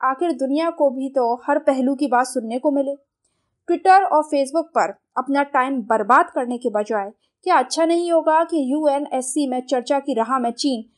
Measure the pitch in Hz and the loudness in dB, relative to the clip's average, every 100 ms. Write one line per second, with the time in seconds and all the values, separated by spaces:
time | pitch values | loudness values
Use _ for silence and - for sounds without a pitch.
0 | 262 269 349 254 262 285 330 330 285 254 | -4 -2 -2 -2 -2 -2 -2 0 0 0
1 | 269 269 240 240 - 294 311 262 254 277 | -4 -2 0 -2 -2 -2 0 0 0 0
2 | 285 240 254 262 220 247 302 277 269 285 | 0 2 0 -2 -4 -2 0 0 -2 -6
3 | _ _ _ _ _ _ - 339 370 381 | _ _ _ _ _ _ -4 0 6 6
4 | 381 - 302 285 269 302 330 269 175 202 | 6 2 2 0 0 -2 -2 0 -2 -4
5 | _ - 262 277 285 285 254 269 202 262 | _ -8 -2 0 0 0 -2 -2 -2 0
6 | 208 262 349 311 240 247 247 208 208 220 | 4 4 4 -2 -6 -4 -4 -4 -2 -4
7 | 196 - _ _ - 330 254 - 330 339 | -6 -12 _ _ 0 2 2 0 0 0
8 | 349 330 311 311 330 339 254 294 311 277 | 0 0 2 2 2 -2 -2 0 0 0
9 | 294 262 254 302 277 254 247 254 247 285 | -2 -6 -4 -4 -2 -4 -2 -4 -2 -2
10 | 277 226 226 262 233 233 285 240 220 | -2 -2 -2 -2 -2 -4 -4 -4 -8